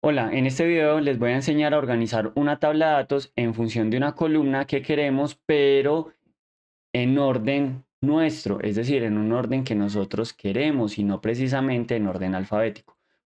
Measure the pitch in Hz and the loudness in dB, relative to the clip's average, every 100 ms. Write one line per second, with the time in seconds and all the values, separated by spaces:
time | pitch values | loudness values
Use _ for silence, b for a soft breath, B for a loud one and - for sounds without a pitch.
0 | 151 143 113 127 131 131 170 170 151 156 | 0 0 0 0 -2 0 0 2 2 2
1 | 143 127 120 127 131 151 151 147 139 117 | 0 0 0 0 0 0 2 0 0 -2
2 | 113 113 110 135 147 147 151 151 160 147 | 0 -2 -2 0 0 2 0 2 2 2
3 | 131 139 135 - 120 110 113 113 110 123 | 2 -2 -4 -4 -2 -2 -2 0 0 0
4 | 143 147 160 156 139 135 139 139 135 151 | -2 0 0 2 2 0 -2 -4 -2 0
5 | 147 135 143 - _ 151 139 139 139 156 | 0 0 -2 -6 _ 4 6 4 4 0
6 | 160 _ _ _ _ _ _ _ _ 123 | -2 _ _ _ _ _ _ _ _ -2
7 | 123 135 143 123 110 139 139 131 - _ | 0 2 2 0 -2 -2 -2 -6 -14 _
8 | 135 151 160 156 - 98 107 104 120 139 | -2 2 0 -2 -4 -4 -2 -2 0 0
9 | 113 107 107 117 117 131 131 107 101 101 | 0 0 0 0 0 -2 -2 -2 0 -2
10 | 98 98 113 - 101 101 151 143 107 101 | -4 -2 -4 -4 -4 0 0 0 -2 0
11 | 101 98 110 120 131 135 135 123 117 120 | -2 0 -2 -2 0 0 0 -2 -2 -2
12 | 101 92 92 92 95 107 113 107 _ _ | -2 -2 -2 -4 -2 0 0 -4 _ _
13 | _ _ | _ _